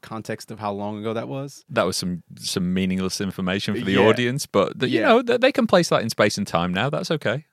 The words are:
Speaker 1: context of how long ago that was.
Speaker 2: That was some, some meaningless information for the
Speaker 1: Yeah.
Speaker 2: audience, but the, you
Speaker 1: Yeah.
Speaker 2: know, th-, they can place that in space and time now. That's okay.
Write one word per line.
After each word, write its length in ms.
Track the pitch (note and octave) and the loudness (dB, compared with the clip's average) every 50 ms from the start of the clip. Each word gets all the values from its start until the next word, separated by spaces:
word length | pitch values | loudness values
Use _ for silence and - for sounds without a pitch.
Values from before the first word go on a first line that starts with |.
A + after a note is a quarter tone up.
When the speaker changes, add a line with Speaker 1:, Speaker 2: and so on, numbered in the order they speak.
Speaker 1:
context 500 | - - A2+ A2 G#2 - A2 G#2 - _ | -16 -12 -12 -12 -8 -8 -8 -10 -10 _
of 80 | A#2 G2+ | -14 -8
how 140 | G#2+ G#2 G2+ | -6 -6 -6
long 260 | G2+ G2+ G#2 G#2+ G#2 | -4 -6 -8 -8 -6
ago 140 | G#2 A2+ A2 | -6 -6 -6
that 160 | A2+ A#2+ B2 | -6 -6 -8
was. 360 | C#3 C3+ C#3 C#3+ C#3 - _ _ | -8 -10 -10 -12 -14 -20 _ _
Speaker 2:
That 140 | C#3 A#2 G2+ | -2 0 0
was 120 | F2+ F#2 | 0 0
some, 260 | - - F#2 F2+ E2 - _ - - | -2 -4 -4 -6 -6 -10 _ -20 -12
some 340 | - - - G2 F2+ F2+ F#2 | -10 -6 -4 -2 -2 0 0
meaningless 460 | F#2 F#2+ F#2 F#2 F#2 F#2 F#2 - - | 0 0 0 0 -2 -2 -4 -4 -4
information 540 | G2+ F#2+ F#2 - F#2+ F2+ F#2 G2+ - - G#2 - | -6 -6 -6 -4 -4 -2 -2 -2 -2 -4 -4 -4
for 60 | A#2+ | -2
the 80 | G2+ F#2+ | 0 4
Speaker 1:
Yeah. 80 | G2 G2 G#2+ | 6 6 6
Speaker 2:
audience, 380 | G#2+ - B2 A#2+ B2 C#3+ - | 6 4 2 0 -2 -4 -6
but 320 | - - G#2 F#2 - - - | 0 2 2 2 2 0 -4
the, 100 | - - | -2 0
you 120 | C4 E4+ | 0 2
Speaker 1:
Yeah. 80 | D#4+ D4 | 4 4
Speaker 2:
know, 140 | A3+ A#3 C4+ | 4 4 4
th-, 180 | A#3 A#3 B3 | 2 0 2
they 120 | A#3+ C4 C#4+ | 2 2 2
can 140 | - A#3 G#3+ | 2 2 4
place 220 | - F#3 E3+ - | 4 4 4 4
that 120 | D#3+ C3+ G2 | 0 0 0
in 60 | A2+ | -2
space 260 | - - G#2+ G#2 - - | 0 2 2 2 2 0
and 80 | G2+ | -6
time 260 | - - E2+ E2+ F2+ F2+ | 0 0 0 2 2 0
now. 160 | F#2 A2+ C#3 | 0 0 0
That's 200 | D3+ D3+ - - E3+ | -2 -4 -2 -2 -4
okay. 320 | D3+ - G#2+ G#2+ C#3 D#3 _ | -2 -2 -2 -2 -2 -6 _